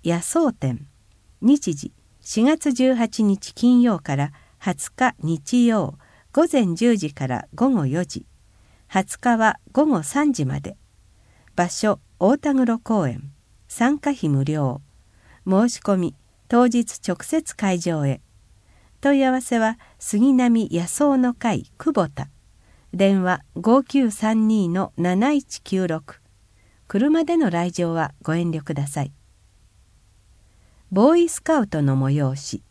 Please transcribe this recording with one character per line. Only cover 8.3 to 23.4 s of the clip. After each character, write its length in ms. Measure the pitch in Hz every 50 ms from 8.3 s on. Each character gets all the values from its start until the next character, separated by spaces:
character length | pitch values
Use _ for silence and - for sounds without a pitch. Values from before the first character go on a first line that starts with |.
| _ _ _ _ _ _ _ _ _ _ _ _ -
二 120 | 190 190
十 120 | - - -
日 180 | - 247 233
は 240 | 220 220 220 - - _ -
午 140 | - 254 302
後 180 | 311 269 170 151
三 300 | - - 285 302 302 247
時 100 | - 175
ま 140 | 131 139 143
で。 160 | 139 - - _ _ _ _ _ _ _ _ _ _ _ _ _ _ - _
場 140 | - 175 175
所、 320 | - - - 214 202 - _ _ _ _
大 180 | 180 196 262
田 160 | 285 - 302 277
黒 240 | 262 254 233 226
公 300 | 233 _ - 226 208 165
園。 240 | 131 117 127 143 143 - _ _ _ _ _ _ _
参 280 | - - 233 254 294
加 120 | 285 - 294
費 180 | 285 - -
無 160 | 156 143 135 135
料。 380 | 139 151 156 143 131 123 143 - _ _ _ _ _ _ _ _ _ - _ _
申 220 | 185 190 190 226 240
し 100 | - -
込 160 | - - 202
み、 200 | 185 175 160 - _ _ _ _ _ _ _
当 180 | - 240 247
日 320 | 247 233 240 233 - - - -
直 160 | - 180 - -
接 320 | - - 320 320 - -
会 240 | - - 196 185 175
場 260 | 165 175 165 156 143
へ。 140 | 139 131 139 _ _ _ _ _ _ _ _ _ _ _ _ _ _ _ _
問 180 | - 277 285
い 60 | 269 269
合 80 | 262
わ 100 | 254 254
せ 180 | 247 - 247 233
は、 200 | 220 220 226 - - _ _
杉 360 | _ - - - 208 240 277 269
並 340 | 254 247 240 233 226 214 -
野 160 | - 170 170
草 280 | 170 - - 294 285 277
の 180 | 262 254 247 240
会、 380 | - - 233 190 117 - _ _
久 160 | _ - 311 285
保 160 | 214 175 147
田。 200 | - - 135 - _ _ _ _ _ _ _ _ _ _ _ - -
電 300 | 180 196 196 196 190 185
話、 220 | 180 180 -